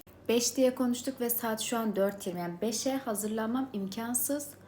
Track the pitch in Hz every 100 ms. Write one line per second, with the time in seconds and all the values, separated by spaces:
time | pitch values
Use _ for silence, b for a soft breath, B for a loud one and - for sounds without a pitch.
0 | - - - 233 233 - 254 254 247 240
1 | - 262 240 240 233 220 - 233 220 190
2 | 196 202 - 175 175 175 214 233 269 269
3 | 254 208 214 220 220 247 269 208 196 208
4 | 233 247 - 285 285 -